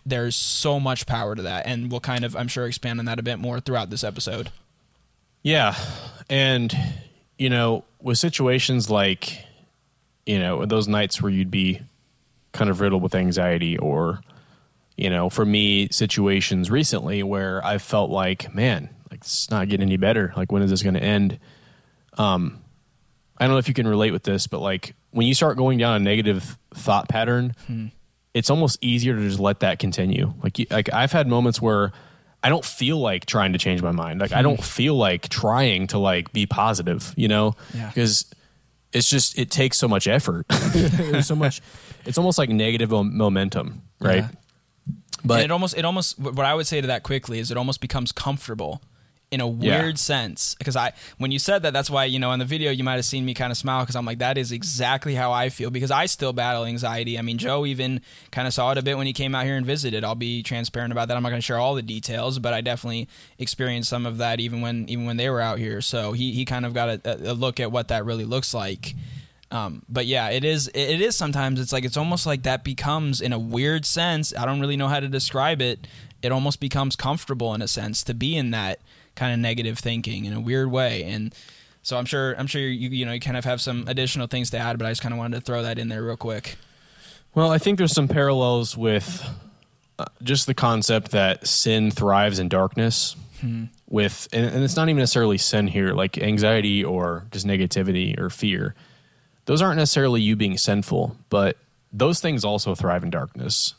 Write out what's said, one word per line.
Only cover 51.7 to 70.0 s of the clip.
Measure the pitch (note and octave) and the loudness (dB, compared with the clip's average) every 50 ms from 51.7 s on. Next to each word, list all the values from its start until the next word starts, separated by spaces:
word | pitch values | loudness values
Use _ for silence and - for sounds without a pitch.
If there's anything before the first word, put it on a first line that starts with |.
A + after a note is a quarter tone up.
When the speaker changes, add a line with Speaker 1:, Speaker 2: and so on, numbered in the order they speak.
| C3+ | 0
Speaker 1:
that's | C#3 C#3 - | 0 0 0
why, | D3 C#3 C3+ | 0 2 2
you | C3+ C3 C3 | 2 0 0
know, | B2+ B2 B2+ | 0 0 0
in | B2+ | 0
the | B2+ | -2
video, | B2+ D3+ D#3 D#3 D3 | -2 -2 -2 0 0
you | C3+ B2+ B2+ | 0 0 0
might | C3 C3 | 0 0
have | B2+ B2 | 0 -2
seen | - - C3 B2+ | -2 -2 -2 -2
me | C3 A#2+ | -2 -2
kinda | - B2+ B2 A#2+ | -2 -2 -2 -2
smile | - - C3 C3 B2+ B2+ | -4 -2 -2 0 0 0
'cause | A#2 A#2+ | -2 -4
I'm | B2 A#2+ | -4 -4
like, | A#2 A#2 A2+ | -4 -4 -2
"That | B2 B2+ C3+ C3+ | 0 0 0 0
is | B2+ A#2 A#2+ | -2 -4 -6
exactly | A#2+ G3 E3+ C#3+ B2 B2 A#2+ C3+ C3+ - D3+ C3+ | -6 -6 -6 -4 -2 0 0 0 0 0 -2 -2
how | B2+ B2+ B2 B2 | 0 0 0 2
I | A#2+ B2+ C3 | 0 0 -2
feel," | C3 - A#2+ A#2+ | -2 -4 -6 -6
because | B2 B2+ C3 C3 | -4 -4 -2 0
I | C3+ C#3+ E3+ | 2 2 2
still | F3+ - - C#3+ C3 B2 | 0 -2 -2 -2 -2 -2
battle | B2+ A#2+ B2 B2 A#2 A#2 | -2 -2 -2 -2 -2 -2
anxiety. | A2+ A#2 A#2+ B2 A#2 A2+ A#2 A#2 A#2 A#2 A#2 | -4 -4 -4 -4 -4 -4 -4 -4 -4 -4 -4
I | A#2 | -4
mean, | A#2 A#2 A#2 | -4 -4 -4
Joe | G#3+ F3+ C3+ D3 D3 | -2 -2 -2 -2 -2
even | C#3+ C3+ B2+ C3 B2+ C3 B2 - - - - - - | -2 -2 -4 -4 -4 -4 -6 -6 -10 -18 -20 -20 -10
kinda | - B2+ B2+ B2+ A#2 | -6 -4 -2 -2 0
saw | C3 B2 B2+ C3+ | 0 0 0 0
it | C3+ | 0
a | C3 | 0
bit | C#3 C#3 | -2 -2
when | C3+ C3+ C3+ | -2 -2 -4
he | B2 | -2
came | - C#3 C3+ C3+ | -2 -4 -2 -2
out | C3 B2+ | -2 -2
here | C3+ C#3 | -2 -2
and | C3+ B2+ | -2 -2
visited. | B2+ C#3+ D3+ C#3 B2 A2 G#2+ A2 | -2 -2 -2 -2 -2 -2 -2 -2
I'll | G#2+ A2+ | -4 -4
be | A#2 A#2+ A#2+ A#2+ A#2+ A2+ | -4 -4 -4 -4 -4 -4
transparent | - B2+ A#2 A2+ - - B2 A#2+ A#2+ A#2+ | -4 -6 -4 -4 -6 -6 -6 -4 -4 -2
about | A#2+ A#2 A#2 | -2 -2 -2
that. | A#2+ | -2
I'm | B2 B2 | -2 -2
not | B2 | -2
gonna | A#2+ A#2+ | -2 -4
share | A#2 - B2 A#2 | -2 -2 0 0
all | B2 C3+ C#3 | 0 0 0
the | B2+ A2+ | -2 -4
details, | A2+ A2 A2 - - A#2 A#2 A#2 B2+ C3 C3 | -6 -8 -8 -6 -6 -4 -4 -2 -2 -4 -2
but | A#2 A#2+ A#2 | -2 -2 -2
I | A2+ | -2
definitely | A#2 B2 A#2+ A#2+ - A#2+ A2+ A2+ A#2 - - - - - _ - | -2 -4 -4 -4 -6 -6 -6 -6 -6 -8 -12 -20 -20 -20 _ -8
experienced | B2+ - - - C3 B2+ A#2+ A#2+ A#2 - | -6 -6 -4 -2 -2 -2 -2 -2 -4 -4
some | B2+ A#2+ A#2+ | -4 -4 -4
of | A#2+ A2+ A2+ | -4 -4 -2
that | A#2+ A#2 A2+ A#2+ | -2 -2 -2 -2
even | A#2 A#2 A#2+ A#2+ | -4 -4 -4 -4
when, | A#2+ A#2 A#2 A#2 A2 - | -4 -4 -4 -4 -4 -4
even | A#2+ A#2+ A#2+ | -4 -4 -4
when | A#2+ A#2 | -4 -2
they | A#2 A#2+ C3+ | -2 -2 -2
were | C3 A#2 | 0 0
out | A2+ A2+ G#2+ A2+ | 0 -2 -2 -2
here. | A2 A2 G#2 G2+ | -4 -4 -4 -4
So | - - - A#2 G#2+ G#2+ A2+ | -4 -4 -4 -4 -4 -2 -2
he, | A#2+ B2+ B2+ A#2 | -2 -2 -2 -2
he | B2+ B2+ | -4 -4
kind | - C3 B2 B2 | -4 -4 -4 -4
of | A#2+ A#2 | -4 -2
got | B2 A#2 A#2 | -2 -2 -2
a, | A2+ F#2+ - | -2 -4 -4
a, | - A2 - D#2 - B2 | -6 -6 -4 -4 -6 -4
a | |
look | A#2 C3 B2+ A#2+ - | -2 -2 -2 -2 -4
at | B2 A2 A#2+ | -4 -2 -2
what | B2 A2 - | -4 -2 -2
that | A#2+ A2 G#2 | -2 -2 -2
really | A2+ A#2 A2+ G#2+ | -4 -4 -4 -4
looks | A2 B2 C3 B2 - - | -4 -4 -4 -4 -4 -4
like. | A#2 G2 G2 F#2+ - - - - - - - - - - - _ _ - _ | -4 -6 -6 -8 -8 -10 -12 -12 -12 -12 -12 -14 -16 -16 -18 _ _ -16 _
Um, | - A2+ G#2+ F#2+ D2 G#1+ - - | -8 -6 -6 -6 -8 -10 -12 -6
but | A#2+ B2 | -4 -4